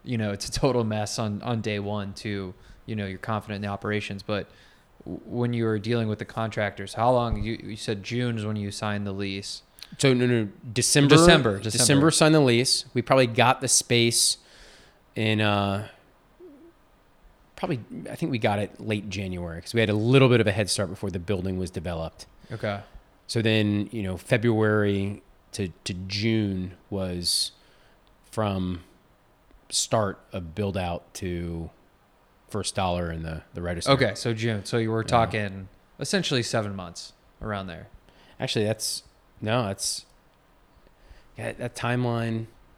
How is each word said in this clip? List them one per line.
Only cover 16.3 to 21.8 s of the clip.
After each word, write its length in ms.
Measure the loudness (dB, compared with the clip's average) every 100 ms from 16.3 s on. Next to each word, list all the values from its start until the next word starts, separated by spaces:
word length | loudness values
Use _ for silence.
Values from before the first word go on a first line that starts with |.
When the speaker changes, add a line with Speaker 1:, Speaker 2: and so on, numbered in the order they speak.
| -20 -20 -20 -20 _ _ _ _ _ -20 _ _ -8
Speaker 2:
probably, 240 | -4 -4 -6 -12 -12
I 60 | -6
think 160 | -4
we 60 | 0
got 200 | 0 0
it 220 | -2 -6
late 280 | -4 -4 -4
January 520 | -6 -6 -6 -8 -10
'cause 120 | -2
we 80 | 2
had 100 | 2
a 40 |
little 340 | 2 6 6 8
bit 120 | 6
of 60 | 4
a 60 |
head 160 | 0 0
start 220 | -2 -4
before 200 | -6 -6
the 80 | -4
building 400 | -2 -2 -2 -4
was 120 | -6
developed. 560 | -6